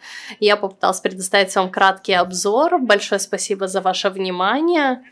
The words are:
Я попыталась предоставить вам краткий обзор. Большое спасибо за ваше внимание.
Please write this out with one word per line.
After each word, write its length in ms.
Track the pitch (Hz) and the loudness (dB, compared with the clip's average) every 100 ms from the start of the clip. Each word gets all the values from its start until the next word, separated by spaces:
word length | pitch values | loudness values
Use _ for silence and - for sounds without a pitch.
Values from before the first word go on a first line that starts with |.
| - - - 214 | -18 -16 -14 0
Я 160 | 208 208 | 0 0
попыталась 440 | 190 185 190 185 | -8 -2 -2 -2
предоставить 540 | 202 185 185 202 185 | -4 -6 0 0 2
вам 160 | 202 185 | 0 0
краткий 440 | 190 190 190 - | 4 2 2 0
обзор. 640 | 185 180 180 208 220 330 349 | 2 2 -2 0 2 2 2
Большое 400 | 240 208 208 202 | 2 2 2 -4
спасибо 480 | - 190 - 196 190 | -2 -4 -4 -4 -2
за 120 | 190 | -2
ваше 300 | 185 185 202 | -2 0 -2
внимание. 960 | 190 185 180 185 262 330 339 277 254 - | -2 -4 0 0 2 2 2 2 -2 -8